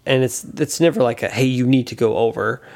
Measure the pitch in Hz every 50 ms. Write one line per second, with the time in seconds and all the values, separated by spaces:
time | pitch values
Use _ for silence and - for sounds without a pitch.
0 | - - 135 131 131 120 - - - - - - 151 - - - 165 170 170 226
1 | 127 117 110 - - - - 117 131 131 127 123 127 123 135 131 120 - 117 -
2 | 120 110 - - 117 113 110 - 104 107 117 - - - -